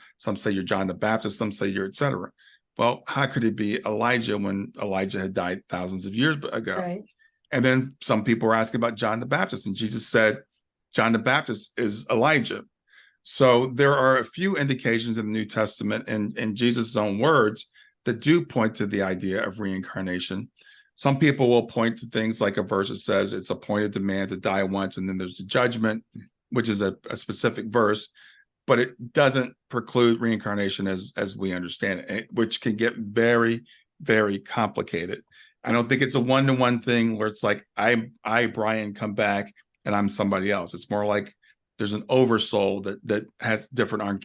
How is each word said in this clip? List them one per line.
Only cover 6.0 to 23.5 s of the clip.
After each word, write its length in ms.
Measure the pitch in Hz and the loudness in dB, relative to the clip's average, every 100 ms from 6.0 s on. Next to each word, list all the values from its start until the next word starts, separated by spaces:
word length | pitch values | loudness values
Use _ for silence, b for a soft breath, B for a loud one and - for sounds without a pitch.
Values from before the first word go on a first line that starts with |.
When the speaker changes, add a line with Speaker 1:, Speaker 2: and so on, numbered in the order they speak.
| 98 | -6
Speaker 1:
of 80 | |
years 220 | 107 147 151 | 0 0 0
b-, 120 | - | -4
ago? 280 | 113 110 95 | -6 -6 -4
Speaker 2:
Right. 260 | 180 185 - _ _ _ _ | -6 -8 -12 _ _ _ _
Speaker 1:
And 120 | - | 0
then 340 | 127 131 131 - | 2 2 0 -8
some 240 | - 110 | -2 0
people 240 | 104 113 117 | 2 2 4
were 60 | |
asking 240 | 113 113 120 | 2 2 0
about 140 | 117 | -2
John 260 | 107 113 113 | -2 -2 -2
the 60 | 127 | -2
Baptist, 400 | 147 185 - - | -2 -2 -4 -6
and 100 | 98 | -4
Jesus 300 | 113 113 - | -4 -4 0
said, 320 | 120 110 107 - _ _ _ _ | 4 4 2 -8 _ _ _ _
"John 180 | - 113 | 0 2
the 60 | 113 | 2
Baptist 540 | 117 139 151 104 - - | 2 0 0 -6 -6 -4
is 300 | 117 104 - | -4 -4 -2
Elijah." 540 | 117 135 156 113 104 - _ _ b b b | 2 4 4 0 -6 -10 _ _ b b b
So 420 | - - 131 120 131 | -8 4 6 6 4
there 200 | 123 139 | 2 4
are 220 | 139 131 131 | 6 4 4
a 80 | |
few 320 | 113 - 190 180 | 0 -2 -2 0
indications 600 | 139 123 120 117 117 113 | 0 0 0 0 0 -2
in 80 | 107 | -2
the 60 | |
New 120 | 110 | -4
Testament 640 | 107 - 107 - 104 107 - | -2 -2 -2 -2 -4 -4 -4
and 260 | 110 104 110 | -4 -2 -2
in 180 | 113 104 | -4 2
Jesus' 400 | 120 120 113 107 | 2 2 0 0
own 220 | 107 101 | 0 2
words 500 | 139 151 107 110 - b b b - | 4 4 4 0 -14 b b b -6
that 140 | 117 | -2
do 220 | 143 170 | 2 2
point 320 | - - 110 - | 2 0 0 0
to 100 | 104 | -2
the 160 | 101 | 0
idea 440 | 95 92 95 95 113 | 0 -2 -2 -2 -4
of 140 | 98 | -4
reincarnation. 880 | 101 95 95 - 92 90 92 95 117 _ b b b | -6 -4 -6 -8 -6 -6 -6 -6 -8 _ b b b
Some 260 | - 143 135 | -2 0 4
people 280 | 151 135 123 | 4 4 4
will 180 | 120 113 | 4 2
point 300 | - 113 113 | 0 0 -2
to 80 | - | -6
things 340 | - 110 110 | -2 -2 0
like 160 | 104 98 | 0 0
a 60 | |
verse 260 | 95 101 98 | 0 0 0
that 80 | 104 | -4
says, 360 | - 98 98 | 0 0 0
"It's 180 | 98 92 | -4 -6